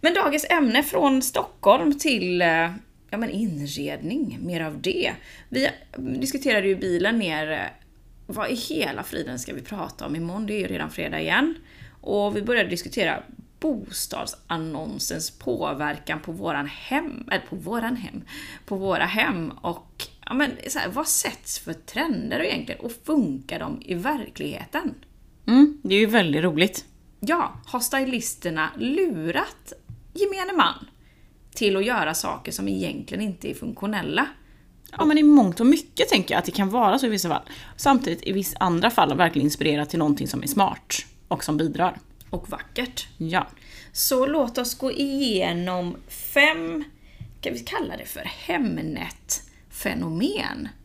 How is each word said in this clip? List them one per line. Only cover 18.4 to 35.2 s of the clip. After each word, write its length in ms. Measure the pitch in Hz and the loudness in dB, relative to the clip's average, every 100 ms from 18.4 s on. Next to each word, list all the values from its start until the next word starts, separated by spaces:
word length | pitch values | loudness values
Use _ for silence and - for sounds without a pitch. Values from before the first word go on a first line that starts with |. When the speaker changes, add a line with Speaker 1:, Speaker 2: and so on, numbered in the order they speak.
| - - - | -14 -16 -8
Speaker 1:
på 100 | 196 | -4
våra 280 | 190 165 | 0 0
hem. 460 | 175 202 240 185 160 | 0 2 0 0 -4
Och, 540 | - - 175 - - - - - | -6 -6 -6 -12 -14 -14 -12 -6
ja, 80 | |
men 160 | 254 294 - - | -2 -2 -2 -8
så 100 | - | -4
här, 100 | - | -4
vad 200 | 208 311 | -4 -2
sätts 500 | - - - - - | 0 -2 -6 -10 -10
för 140 | - | -8
trender 680 | 160 - - 320 220 - 226 | -12 -8 -4 -2 -2 -2 -2
egentligen? 400 | 320 - - - | -2 -2 -6 -8
Och 120 | 240 - | -8 -10
funkar 540 | - 302 190 135 - 170 | 0 2 2 -2 -6 -8
de 240 | 160 - | -6 -8
i 120 | - | -6
verkligheten? 1000 | 175 214 294 - - 147 - - 311 339 - - - - - - | -4 -2 -4 -6 -8 -8 -8 -6 -4 -4 -8 -18 -20 -20 -12 4
Speaker 2:
Mm, 340 | 240 294 294 | 8 8 6
det 100 | 190 | 2
är 40 | 196 | 4
ju 80 | 214 | 6
väldigt 380 | 226 175 143 | 6 4 2
roligt. 400 | 175 151 190 - - - - - | 2 4 2 2 -14 -20 -20 -10
Speaker 1:
Ja, 320 | 202 339 - - - | 0 0 0 -4 -8
har 140 | 247 | -4
stylisterna 920 | 233 269 262 247 - - 175 160 156 - | 0 0 0 -2 -4 -6 -4 -2 -2 -2
lurat 960 | 233 302 370 190 160 196 403 - - - _ - - | -2 2 0 0 -2 0 -2 -6 -20 -20 _ -20 -14
gemene 380 | - 403 381 370 | -2 0 0 -2
man 220 | 370 175 - - _ - - - _ - | 2 2 0 -12 _ -20 -20 -20 _ -18
till 220 | - 214 190 | -2 2 2
att 80 | 208 | 0
göra 280 | 240 151 | 0 0
saker 380 | 170 175 160 - | -2 -4 -6 -8
som 160 | - 98 | -6 -2
egentligen 560 | 95 165 143 - 180 | -2 -2 -6 -8 -6
inte 260 | 208 185 - | -4 -6 -8
är 40 | |
funktionella? 720 | 143 156 - 196 208 160 196 254 - - - - - - - | -8 -8 -6 -4 -4 -2 -2 -2 -4 -20 -20 -20 -20 -20 2
Speaker 2:
Ja, 60 | |
men 140 | 302 | 4
i 40 | 302 | 8